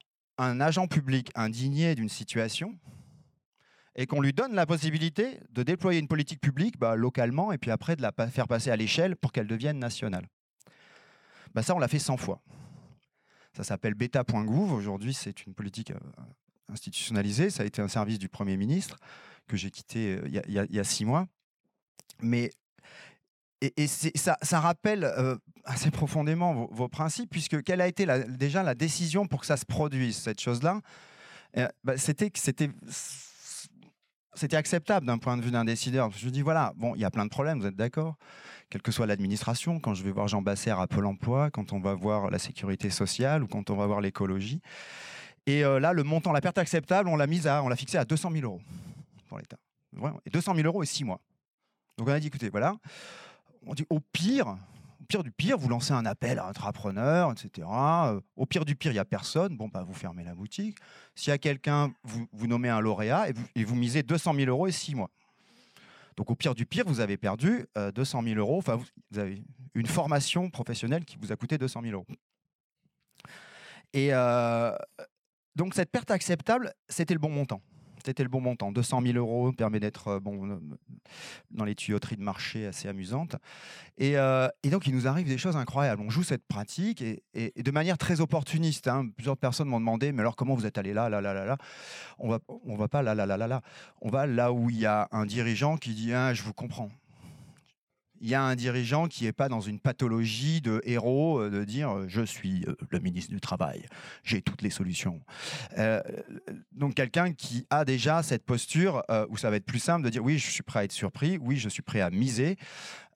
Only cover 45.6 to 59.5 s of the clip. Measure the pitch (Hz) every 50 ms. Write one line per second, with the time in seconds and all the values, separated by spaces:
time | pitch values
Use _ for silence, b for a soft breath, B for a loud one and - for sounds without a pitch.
45.6 | 147 139 135 131 143 170 180 160 139 147 160 165 - 180 147 143 - 180 - 196
46.6 | 170 - - 165 - - 185 196 196 175 160 151 143 143 170 180 147 147 139 147
47.6 | 139 123 123 123 135 - 208 160 123 110 160 151 - 175 160 151 131 110 92 87
48.6 | B B B B B B B B B _ _ - _ - - - - - - -
49.6 | _ _ _ _ _ _ - - 113 151 - - - - 101 170 - 202 180 160
50.6 | 151 165 170 202 156 - - - 139 107 90 - _ _ _ _ _ _ _ _
51.6 | _ _ _ _ _ _ - - 113 139 143 156 151 151 143 135 117 101 - 104
52.6 | 123 175 208 220 B B B B B B B B B B B B B _ _ -
53.6 | - - 147 143 151 - 170 151 - _ - - 170 214 269 277 175 110 95 95
54.6 | 92 B B B B B B B - - - 196 160 120 - - 147 220 277 185
55.6 | 131 120 120 117 131 - 139 123 113 104 - - 127 120 127 - 92 95 101 -
56.6 | - 104 - - - 101 95 104 120 147 160 180 175 143 110 - - 98 - 90
57.6 | 80 87 107 123 139 151 165 175 160 120 104 95 - _ - - 131 - - 175
58.6 | 156 147 143 - - 156 110 101 95 - - 101 - - - 156 190 196